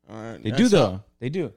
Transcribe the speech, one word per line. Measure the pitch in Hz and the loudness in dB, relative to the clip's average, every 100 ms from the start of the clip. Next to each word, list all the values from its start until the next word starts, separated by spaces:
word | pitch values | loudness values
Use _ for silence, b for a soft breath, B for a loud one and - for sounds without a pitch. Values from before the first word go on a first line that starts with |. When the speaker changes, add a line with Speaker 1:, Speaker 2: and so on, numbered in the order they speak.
| - | -20
Speaker 1:
All | 110 | -16
right, | 113 90 | -14 -8
Speaker 2:
They | 110 | -4
do | 135 | 2
Speaker 1:
that's | 240 | 4
Speaker 2:
though. | 196 107 | 4 4
Speaker 1:
how | 92 - _ | 0 -12 _
Speaker 2:
They | 123 | -8
do. | 180 151 | -6 -8